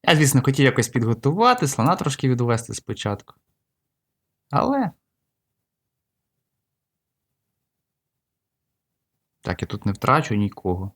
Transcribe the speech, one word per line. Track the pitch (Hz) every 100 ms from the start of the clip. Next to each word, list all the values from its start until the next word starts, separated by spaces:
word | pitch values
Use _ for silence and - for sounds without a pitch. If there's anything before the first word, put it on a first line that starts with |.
Я, | - 156
звісно, | 147 135
хотів | 127 135 135
якось | 123 110
підготувати, | 127 113 113 139 175 240 247 143
слона | - 185 185
трошки | 151 135 135
відвести | 123 120 117 117
спочатку. | 110 - 107 104 101 - - _ _ _ _ _ _ _ _ _ _ _
Але | 143 - 277 214 - _ _ _ _ _ _ _ _ _ _ _ _ _ _ _ _ _ _ _ _ _ _ _ _ _ _ _ _ _ _ _ _ _ _ _ _ _ _ _ _ _ _ _ _ -
Так, | 92
я | -
тут | - 107
не |
втрачу | 98 - 143 151 104
нікого. | 101 - 98 90 95